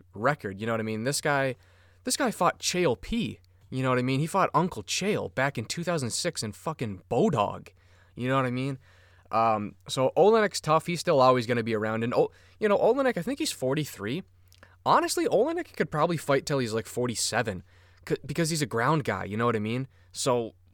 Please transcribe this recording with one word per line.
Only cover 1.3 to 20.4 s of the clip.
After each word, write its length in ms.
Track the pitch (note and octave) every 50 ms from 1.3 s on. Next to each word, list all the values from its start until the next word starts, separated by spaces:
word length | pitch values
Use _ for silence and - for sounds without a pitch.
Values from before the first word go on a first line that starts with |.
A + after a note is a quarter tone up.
| C#3+ C#3 C3+ C3 A#2+ - - _ _ - - - _ _ _
this 120 | B3+ -
guy 160 | - D4 B3
fought 280 | - - F3+ E3 - -
Chael 400 | - - - F3+ F3+ D3 A#2 -
P, 400 | - - A3 A#3 F#3+ A2 G2 - - _ _ _ - -
you 140 | - C3 C3
know 60 | C3
what 100 | B2+ B2
I 40 | B2
mean? 160 | C3 C3+ C3+
He 80 | D#3
fought 220 | E3 - G3 F3 - -
Uncle 280 | D3 E3+ - - A2 G#2
Chael 500 | - - - F3+ G3+ G3 A#2+ G2 G2 -
back 220 | - C3 C#3+ -
in 80 | - A2
two 180 | - - F3 E3+
thousand 280 | F3+ F3 D#3+ C3 A2+
six 300 | - - - F3 - -
in 100 | - G#2+
fucking 500 | G2+ - - E3 D#3 - C3+ G#2+ G2 F2+ - _
Bodog, 580 | A#2 B2 F#3+ A3 D3+ A#2 G2+ F#2 F#2 F#2+ G2 - _ _ _ _ - _ _ _ _
you 140 | - A#2+ B2+
know 60 | C3
what 100 | C3+ C3
I 60 | B2+
mean? 260 | A#2+ B2+ C3 C#3 C3+ C3 - - - - - - _ _ _ -
Um, 440 | - A2+ A2+ A2+ A2 G#2+ G#2 G2 - - -
so 260 | - - C3+ C3 B2+ -
Oleinik's 460 | - E3+ G#3 A3+ A3+ G#3+ G3 - -
tough. 240 | - D#3 D#3 D#3+ -
He's 140 | - F3 D#3
still 200 | - F3+ D#3+ C3+
always 280 | B2+ C3 B2+ B2+ A#2
gonna 160 | A2+ B2 A#2+ A2
be 120 | A#2 A2
around. 280 | G#2+ G#2+ A2 A2 A2+ A2+
And, 100 | A#2+ A#2+
O-, 160 | C#3 D#3+ - - - - - - _
you 100 | G#3+ G#3
know, 80 | G3+
Oleinik, 400 | - - G3+ A#3+ C#4 C4+ B3+ A#3
I 60 | F3+ E3
think 160 | G#3+ C#4+ -
he's 120 | D#4+ -
forty-three. 720 | - - C3 B2+ C3+ D#3+ D3 - - - G2 G#2 C3 F3+ - - _ _ _ - - - - - - _ _
Honestly, 400 | - D3+ C#4 E4+ E4 - F4+ E4
Oleinik 500 | - C3+ F3+ A#3+ D#4 E4 F4+ D#4+ - -
could 140 | - - -
probably 280 | - D#3 D3+ E3+ F3
fight 280 | D3+ - - C#3 C3+ F#2+
till 140 | - D3+ C3+
he's, 140 | B2+ A2 G#2+
like, 140 | A2+ A2
forty-seven 760 | - - A#2+ B2 B2 A2 - - - - A2+ A#2+ A2 F#2+ - - - - - - - - - -
c-, 80 | - D#3 - -
because 240 | - D3+ - E3+ D#3
he's 120 | E3+ D3+
a 60 | D3
ground 360 | G#2 - A2+ A#2 C3+ D#3+ D#3+ -
guy, 220 | - G#2 F#2+ F#2
you 120 | F#2+ G2+
know 80 | A2 A#2
what 100 | A#2+ A#2
I 40 | G#2+
mean? 280 | G#2 A2 A#2 B2+ C3+ - _ - - _
So 420 | - - - C#3+ B2 A#2+